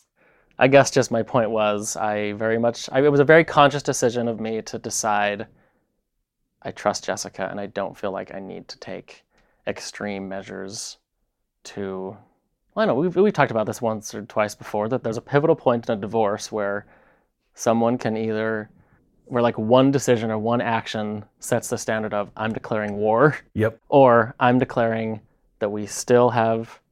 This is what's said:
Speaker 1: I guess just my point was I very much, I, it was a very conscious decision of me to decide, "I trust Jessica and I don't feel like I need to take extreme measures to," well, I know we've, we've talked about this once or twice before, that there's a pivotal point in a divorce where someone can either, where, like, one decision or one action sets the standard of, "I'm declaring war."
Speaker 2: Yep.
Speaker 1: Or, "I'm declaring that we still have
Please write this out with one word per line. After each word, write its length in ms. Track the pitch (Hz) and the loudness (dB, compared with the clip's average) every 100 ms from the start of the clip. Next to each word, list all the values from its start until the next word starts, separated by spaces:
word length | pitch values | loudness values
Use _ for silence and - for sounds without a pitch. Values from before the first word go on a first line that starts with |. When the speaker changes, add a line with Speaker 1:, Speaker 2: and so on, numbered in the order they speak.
| _ _ _ _ _ - | _ _ _ _ _ 0
Speaker 1:
I 80 | 131 | 6
guess 220 | 135 131 | 6 6
just 180 | 135 117 | 2 2
my 120 | 117 | -2
point 260 | 110 127 110 | 0 0 0
was 460 | 113 107 104 107 - | 0 0 0 -4 -4
I 380 | 107 104 104 | -4 -2 -4
very 240 | 104 110 113 | -4 -2 0
much, 300 | 117 - - | 0 -2 -4
I, 80 | 135 | 2
it 100 | 147 | 4
was 100 | 143 | 4
a 40 | |
very 180 | 139 160 | 8 6
conscious 400 | 160 - 143 139 | 6 4 4 4
decision 460 | 143 131 123 120 117 | -2 0 0 0 -2
of 100 | 107 | -4
me 240 | 110 110 | -6 -6
to 160 | - 113 | -8 -10
decide, 680 | 113 - 110 104 104 101 - _ _ _ _ _ _ _ _ _ _ _ | -8 -4 0 0 0 -4 -10 _ _ _ _ _ _ _ _ _ _ _
"I 80 | - | -14
trust 340 | - 104 95 | -4 -2 -2
Jessica 440 | - 95 98 - 92 | -6 -8 -8 -8 -8
and 80 | 101 | -8
I 80 | 101 | -8
don't 300 | 101 98 - | -8 -8 -8
feel 140 | 101 | -8
like 200 | 95 95 | -8 -10
I 60 | 95 | -14
need 300 | 95 90 - | -14 -16 -16
to 100 | - | -18
take 460 | - 95 - - _ _ _ _ - | -14 -16 -16 -20 _ _ _ _ -12
extreme 600 | 101 - - 104 98 95 | -10 -14 -10 -8 -8 -8
measures 720 | 95 98 95 95 110 - - _ _ _ _ _ _ | -10 -12 -12 -12 -12 -14 -16 _ _ _ _ _ _
to," 520 | - - 98 95 95 101 _ _ _ _ _ | -16 -10 -8 -8 -10 -14 _ _ _ _ _
well, 80 | 202 | -4
I 40 | 214 | 0
know 80 | |
we've, 200 | 127 180 | 0 0
we've 180 | 170 208 | 2 2
talked 180 | 190 131 | 2 0
about 160 | 113 107 | 0 -4
this 160 | 107 | -4
once 320 | 117 110 - | -4 -4 -8
or 80 | 107 | -14
twice 320 | 101 - 107 | -6 -2 -2
before, 340 | - - 104 110 | -4 -6 -4 -2
that 140 | 123 | -4
there's 120 | 117 113 | -4 -6
a 40 | |
pivotal 340 | - 143 160 160 | -2 0 2 2
point 320 | 139 120 117 | 2 0 -2
in 100 | 107 | -4
a 20 | |
divorce 500 | 101 113 104 107 - | -2 0 0 -2 -6
where 340 | 107 101 101 - _ _ _ _ _ _ | -6 -4 -6 -10 _ _ _ _ _ _
someone 440 | - 120 113 117 123 | -4 0 2 2 0
can 180 | 117 110 | -2 -2
either, 540 | 110 110 110 110 107 _ _ _ _ _ - | -2 -2 -2 -4 -8 _ _ _ _ _ -4
where, 160 | 123 | 0
like, 160 | 120 113 | 0 0
one 320 | 110 127 135 | 4 6 6
decision 400 | 135 - 117 113 | 4 2 2 0
or 80 | 110 | -2
one 220 | 110 117 | -2 -2
action 640 | 113 113 - 110 107 107 101 _ | 0 -2 -4 -6 -6 -8 -12 _
sets 280 | - 117 - | -4 -4 -2
the 80 | 117 | -6
standard 360 | - 110 107 | -4 -4 -2
of, 160 | 104 98 - | -4 -6 -6
"I'm 160 | 110 | -6
declaring 440 | 104 - 110 104 101 | -6 -4 -4 -4 -2
war." 400 | 107 113 147 - - | 0 4 4 2 -8
Speaker 2:
Yep. 240 | 110 107 - _ | -2 -2 -2 _
Speaker 1:
Or, 460 | 143 127 117 113 - | 6 8 6 4 2
"I'm 180 | 127 127 | 2 2
declaring 640 | 127 127 113 113 110 110 - _ _ _ | 0 0 0 -2 -4 -8 -12 _ _ _
that 100 | 104 | -4
we 180 | 107 104 | -4 -8
still 440 | - - 123 123 | -8 2 4 4
have 500 | 117 113 113 117 - _ | 2 0 0 -4 -16 _